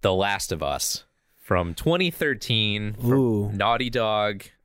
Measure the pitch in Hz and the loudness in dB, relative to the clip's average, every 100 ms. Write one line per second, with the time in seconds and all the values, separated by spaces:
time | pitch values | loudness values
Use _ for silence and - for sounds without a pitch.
0 | 101 92 98 101 - 85 73 71 - - | 2 2 2 0 -4 -4 -4 -4 -4 -6
1 | - _ _ _ - 92 87 85 - 170 | -10 _ _ _ -2 0 0 -2 0 0
2 | 180 - 156 120 - 113 107 104 104 104 | 0 0 -2 -2 0 0 0 -2 -4 -4
3 | 120 135 127 110 104 104 101 117 127 123 | 2 4 4 2 0 0 0 2 0 0
4 | 110 107 104 101 - _ | 0 2 0 -2 -12 _